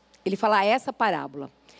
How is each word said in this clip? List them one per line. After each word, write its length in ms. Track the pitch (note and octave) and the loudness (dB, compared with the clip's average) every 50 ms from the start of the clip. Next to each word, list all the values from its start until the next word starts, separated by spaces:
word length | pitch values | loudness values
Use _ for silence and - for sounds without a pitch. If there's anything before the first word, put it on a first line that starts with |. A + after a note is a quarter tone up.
| _ _ _ - - | _ _ _ -8 -6
Ele 100 | F#3+ F#3+ | -4 -4
fala 300 | G3 - G#3+ G#3+ G3+ G3 | 0 2 2 4 4 4
essa 260 | G#3 A#3 C4 - - | 4 2 0 0 -4
parábola: 580 | A#3+ - A#3+ G#3+ F3 D3 C#3 C#3 C#3 C#3+ C#3 C3+ _ _ _ _ - | -4 -2 0 0 0 -2 -6 -8 -12 -12 -14 -14 _ _ _ _ -20